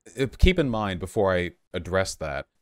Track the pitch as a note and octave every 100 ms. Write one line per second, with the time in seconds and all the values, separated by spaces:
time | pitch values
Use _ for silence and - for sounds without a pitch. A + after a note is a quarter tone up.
0 | - B2 C3 - F#3 F3+ C#3 A2 G2+ F2+
1 | F#2 A#2 F#2+ F2+ F2 - _ F#2 E2+ F#2
2 | F#2+ - D#2 C#2 - _